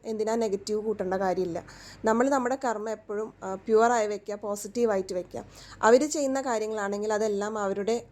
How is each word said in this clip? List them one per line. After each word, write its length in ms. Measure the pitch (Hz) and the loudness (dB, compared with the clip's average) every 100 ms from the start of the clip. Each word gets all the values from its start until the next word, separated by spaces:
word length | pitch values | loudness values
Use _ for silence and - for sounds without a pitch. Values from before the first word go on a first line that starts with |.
| 220 | -6
എന്തിനാ 220 | 220 214 233 | -4 0 0
നെഗറ്റീവ് 440 | 226 196 202 214 214 | 0 -2 -2 -2 0
കൂട്ടേണ്ട 260 | 208 185 | -2 0
കാര്യമില്ല. 460 | 190 190 180 180 170 - - - - 220 | 2 2 2 -2 -4 -10 -20 -20 -2 2
നമ്മൾ 220 | 226 269 | 4 4
നമ്മുടെ 280 | 277 247 269 254 | 2 0 -2 -2
കർമ്മ 240 | 214 214 214 | -4 -6 -8
എപ്പോഴും, 320 | - 208 220 - | -8 -6 -8 -8
ആ, 80 | 190 190 | -8 -8
പ്യുവറായി 540 | 208 220 233 240 208 | 2 6 6 4 0
വെക്കുക, 220 | 202 - 208 | -4 -8 -10
പോസിറ്റീവായിട്ട് 800 | 214 208 208 233 233 196 185 180 | -6 -8 -6 -2 0 0 -2 -6
വെക്കുക. 240 | 175 117 - - - - | -6 -12 -14 -20 -20 2
അവർ 220 | 214 247 294 320 | 6 6 4 -2
ചെയ്യുന്ന 260 | 277 269 | 0 -2
കാര്യങ്ങളാണെങ്കിൽ 720 | 262 226 214 220 196 202 214 | -2 -2 -2 -4 -4 -4 0
അതെല്ലാം 460 | 214 220 202 208 220 196 | 0 0 -2 -4 -4 -4
അവരുടെ 300 | 190 202 233 - | -2 -2 -4 -6